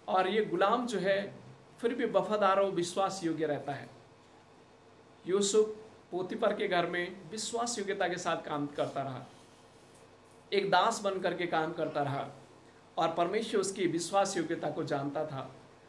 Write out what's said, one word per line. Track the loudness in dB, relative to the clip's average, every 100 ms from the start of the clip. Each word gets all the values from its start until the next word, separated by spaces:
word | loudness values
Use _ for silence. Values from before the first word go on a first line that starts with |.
| 0
और | 2 4
ये | 2
गुलाम | 2 4 4 4 0
जो | 0
है, | 2 2 -2 -10 -18 -20 -20 -4
फिर | -2
भी | 0 2
वफादार | 2 2 4 4 6
और | 4
विश्वास | 2 0 0 0 0
योग्य | -2 0 0
रहता | -2 -4
है। | -8 -10 -18 -20 -20 -20 -20 -20 -20 -20 -20 -20 -20 -20 -10 0
यूसुफ | 2 4 4 4 0 -16 -20 -8
पोतीफर | -6 -4 0 0
के | 0 0
घर | 0 0
में | -2 -4 -8 -12
विश्वास | -8 -4 -4 -2 -4
योग्यता | -2 0 -2
के | -2
साथ | -2 -4 -4
काम | -4 -4
करता | -2 -4 -4
रहा, | -6 -8 -12 -20 -20 -20 -20 -20 -20 -20 -20 -20 -20 -20 -2
एक | 0 4
दास | 4 4 0
बन | -2 -2
करके | -2 -2 0
काम | 0 0
करता | -2 -4 -2
रहा, | -2 -2 -6 -12 -20 -20 -20 -20 -10 -2
और | 0
परमेश्वर | 0 0 0 0 0
उसकी | 0 0 0
विश्वास | 0 2 2 2 0
योग्यता | -2 -2 -4
को | -4
जानता | -2 -2 -2 -4 -6
था। | -6 -10 -14 -20 -20